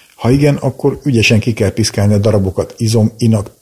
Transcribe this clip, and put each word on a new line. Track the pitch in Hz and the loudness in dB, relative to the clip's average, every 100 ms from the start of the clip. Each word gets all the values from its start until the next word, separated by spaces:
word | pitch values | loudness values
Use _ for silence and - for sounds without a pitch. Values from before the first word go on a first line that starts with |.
| _ - | _ -6
Ha | 117 | 0
igen, | 135 147 139 | 2 2 0
akkor | 120 - 143 - | -4 -2 -2 -2
ügyesen | - 120 107 113 | 0 0 2 2
ki | 113 | 0
kell | 110 98 | -2 -2
piszkálni | - 107 - 101 | -2 -4 0 0
a | 104 | 2
darabokat, | 107 104 95 90 - - | 2 0 0 -4 -6 -4
izom, | 113 113 107 - | -2 2 0 0
inak, | 117 110 101 - | 0 0 -2 -14